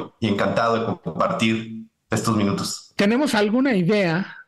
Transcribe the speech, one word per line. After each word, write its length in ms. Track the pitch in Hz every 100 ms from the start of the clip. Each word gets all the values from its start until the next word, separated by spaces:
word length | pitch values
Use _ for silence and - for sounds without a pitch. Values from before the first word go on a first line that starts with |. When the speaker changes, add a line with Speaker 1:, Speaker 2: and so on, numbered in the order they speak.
| - _
Speaker 1:
y 80 | 110
encantado 520 | 101 98 - 117 113
de 200 | 110 98
compartir 840 | - - 98 - 113 113 110 - - _ _
estos 260 | 110 110 107
minutos. 580 | 202 180 170 - - -
Speaker 2:
¿Tenemos 400 | 202 240 294 220
alguna 400 | 208 233 269 208
idea 640 | 170 208 180 165 202 -